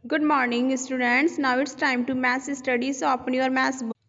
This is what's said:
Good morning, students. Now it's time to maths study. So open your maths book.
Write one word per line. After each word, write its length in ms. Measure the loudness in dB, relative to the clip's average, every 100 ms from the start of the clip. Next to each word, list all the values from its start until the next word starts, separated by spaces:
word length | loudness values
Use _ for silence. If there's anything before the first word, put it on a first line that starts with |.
| -2
Good 160 | 0
morning, 540 | 2 2 2 0 0 0
students. 600 | -2 -2 2 2 2 2
Now 200 | 0 2
it's 160 | 0
time 320 | 0 0 0 0
to 80 |
maths 420 | 0 0 0 -4 -6
study. 360 | -2 0 -2
So 200 | -2 0
open 220 | 0 0
your 160 | 0 0
maths 320 | 2 0 -2
book. 140 | -8 -8